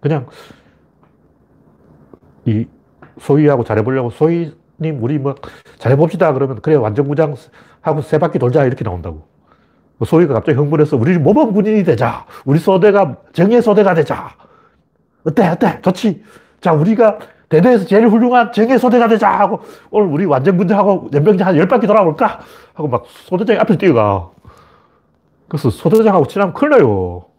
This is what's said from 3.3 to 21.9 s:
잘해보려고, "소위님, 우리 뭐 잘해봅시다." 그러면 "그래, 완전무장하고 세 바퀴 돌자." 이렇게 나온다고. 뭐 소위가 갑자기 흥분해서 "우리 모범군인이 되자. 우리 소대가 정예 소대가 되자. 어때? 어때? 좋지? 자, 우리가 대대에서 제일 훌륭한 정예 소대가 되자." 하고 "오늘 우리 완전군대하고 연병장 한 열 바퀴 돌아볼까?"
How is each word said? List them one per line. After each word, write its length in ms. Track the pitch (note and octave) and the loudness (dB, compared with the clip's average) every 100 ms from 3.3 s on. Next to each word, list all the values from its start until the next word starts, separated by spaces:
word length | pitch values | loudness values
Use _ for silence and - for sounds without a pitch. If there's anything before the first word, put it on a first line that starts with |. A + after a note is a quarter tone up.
| C#3+ D3+ C#3 | 2 2 2
잘해보려고, 460 | A2+ G#2+ A2 C3 A#2+ | -2 -2 -2 -4 -6
"소위님, 420 | - D#3 E3+ E3 - _ _ D#3+ D3 | -2 -2 -2 -6 -12 _ _ -8 -6
우리 180 | A#2 D3+ | -4 -4
뭐 160 | C#3 C3 - - _ _ | -6 -8 -14 -20 _ _
잘해봅시다." 540 | A#2 C3+ D#3+ E3 E3+ | -2 2 0 0 0
그러면 280 | C3 C#3 A#2 | 0 -4 -4
"그래, 160 | D3+ D#3 | 0 0
완전무장하고 1200 | G#2+ G#2 C#3 C#3+ D#3 C3+ - _ _ _ - D3+ | 0 -2 -4 -2 -2 -4 -16 _ _ _ -6 -4
세 160 | - D#3 | -2 -2
바퀴 200 | E3+ D#3 | 0 -2
돌자." 260 | B2 C#3 | 0 0
이렇게 200 | C3+ A#2+ | 0 -2
나온다고. 420 | G#2+ F2 E2+ D#2 - _ _ _ _ _ _ _ | -8 -8 -12 -14 -20 _ _ _ _ _ _ _
뭐 80 | A#2 | 0
소위가 280 | D#3+ E3+ | 2 2
갑자기 240 | A#2 C3 C3+ | 0 -2 -2
흥분해서 380 | D3 D#3 D3+ C#3 | 0 0 0 0
"우리 220 | A#2+ F3+ | 0 0
모범군인이 680 | D3 G#3 C#4+ G3+ G#3 A3 | 2 2 2 0 0 0
되자. 420 | F3+ A2+ A#2+ - - - | 0 0 -2 -6 -16 -14
우리 140 | - D3 | -2 0
소대가 580 | E3 F#3+ G#3 G3+ F3+ B2 _ | 2 2 4 2 0 -4 _
정예 280 | - F3+ A#3+ | -2 2 2
소대가 340 | A3+ G3+ G3 | 2 2 2
되자. 360 | E3+ C#3+ - - - _ _ _ _ _ _ _ _ - | 2 -2 -4 -12 -20 _ _ _ _ _ _ _ _ -6
어때? 200 | D3+ F#3 | -2 0
어때? 320 | E3+ - - | 0 -2 -2
좋지? 400 | - F#3 A3+ F3 _ - _ _ | -4 -2 -4 -4 _ -20 _ _
자, 120 | F#3 | -2
우리가 460 | D#3 E3 A3 A3 G#3 - _ _ | 0 0 2 2 0 -12 _ _
대대에서 380 | D#3 F3 B3 F3+ | 2 4 2 2
제일 220 | G3 A#3 | 2 4
훌륭한 440 | A3 A#3+ B3 A3+ | 2 2 2 0
정예 260 | - A3+ C4 | 0 0 2
소대가 300 | B3+ A#3+ A#3 | 2 2 2
되자." 220 | A3 G3+ F#3+ | 0 0 0
하고 200 | G3+ G#3+ - - _ | -2 -2 -12 -20 _
"오늘 180 | G#3 G3+ | -2 0
우리 160 | D3 G3 | 0 0
완전군대하고 840 | C3+ C#3+ F3+ F3 G3+ G3 G3 - | 0 0 0 0 0 0 0 -2
연병장 360 | D3 D#3 G3 F3+ | 0 2 2 2
한 80 | E3 | 2
열 100 | E3+ | 2
바퀴 180 | B3+ | 0
돌아볼까?" 540 | G3+ | 2